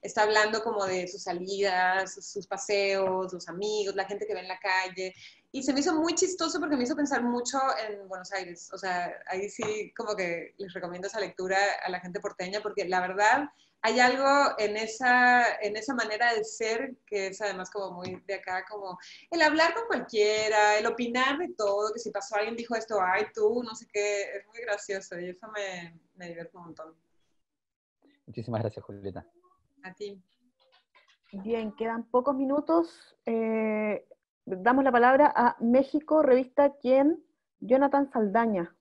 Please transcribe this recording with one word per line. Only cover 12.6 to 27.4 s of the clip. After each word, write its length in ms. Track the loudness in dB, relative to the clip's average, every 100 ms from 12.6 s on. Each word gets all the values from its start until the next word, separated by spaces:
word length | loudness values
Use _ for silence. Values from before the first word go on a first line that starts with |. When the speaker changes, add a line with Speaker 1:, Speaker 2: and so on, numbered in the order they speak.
Speaker 1:
porque 220 | -6 -6
la 160 | -2 -2
verdad 480 | -2 2 4 4 0 _ _ _
hay 160 | 0 4
algo 260 | 4 4 4 6 4 2
en 180 | -2 -2
esa, 800 | -6 -2 2 6 6 6 4 0
en 160 | -4 -4
esa 180 | -4 -4
manera 380 | -2 0 2
de 100 | 2
ser 540 | -2 -4 -2 -2 -4 -10 _
que 220 | -4 -4
es 140 | -4
además 300 | -6 -4 -8
como 240 | -8 -8 -8
muy 260 | -10 -10 -8
de 60 | -8
acá, 300 | -6 -6 -6
como 300 | -12 -10 -12 -16 -20 _
el 100 | 4
hablar 320 | 4 6 4
con 140 | 2 -2
cualquiera, 920 | -4 -2 2 4 4 2 4 6 4
el 80 | 2
opinar 520 | -2 -2 0 0 0
de 160 | -4 -2
todo, 360 | 0 0 -2
que 60 | -4
si 120 | -6
pasó 240 | -8 -4 -2
alguien 220 | -2 -6
dijo 180 | -6 -6
esto, 240 | -2 0
"Ay, 260 | 2 2 0
tú", 300 | 2 2 2
no 100 | -4 -12
sé 120 | -6
qué, 320 | -2 0 -2 -4 -8
es 80 | -14
muy 120 | -14
gracioso 540 | -6 -6 -4 -8 -8 -10
y 120 | -10
eso 180 | -12 -12
me, 500 | -8 -8 -8 -14 -18 _ _
me 120 | -14
divierte 300 | -14 -14 -16
un 80 | -18
montón. 280 | -18 -18 _ _ _ _ _